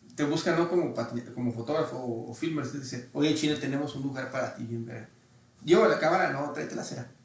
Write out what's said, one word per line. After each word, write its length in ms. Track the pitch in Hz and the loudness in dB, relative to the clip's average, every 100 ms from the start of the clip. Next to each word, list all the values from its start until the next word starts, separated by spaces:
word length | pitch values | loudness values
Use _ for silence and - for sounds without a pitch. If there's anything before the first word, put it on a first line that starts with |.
| - | -12
te 100 | - | -2
busca, 300 | 143 156 180 | 0 2 2
¿no? 140 | 165 175 | 2 4
Como 260 | 180 143 | 4 2
pati-, 380 | 117 113 120 - | -2 -4 -4 -8
como 180 | - 123 | -4 -2
fotógrafo 440 | 117 113 - 120 131 | -2 -2 0 0 -4
o, 340 | 123 113 120 | -4 -6 -6
o 40 | |
filmer, 360 | 113 165 151 127 | -4 -2 -2 -4
te 80 | 143 | -6
dice, 300 | 127 123 - | -8 -10 -6
"Oye, 220 | 143 151 | 2 2
Chino, 220 | 147 151 151 | 4 2 0
tenemos 360 | 135 139 147 135 | -2 -2 -2 -4
un 60 | |
lugar 280 | 135 127 131 | -4 -4 -6
para 240 | 135 117 | -4 -4
ti, 100 | - | -4
bien 200 | 117 117 | -6 -6
verga". 240 | 117 113 - _ _ - _ - | -6 -10 -14 _ _ -20 _ -6
"Llevo 220 | 147 196 214 | 4 8 8
la 100 | - | 6
cámara", 320 | 156 175 - | 4 4 2
"No, 220 | 135 143 | 0 -4
tráete 220 | 151 - - | -4 -6 -6
la 80 | |
cera". 260 | - 131 117 - | -8 -8 -10 -14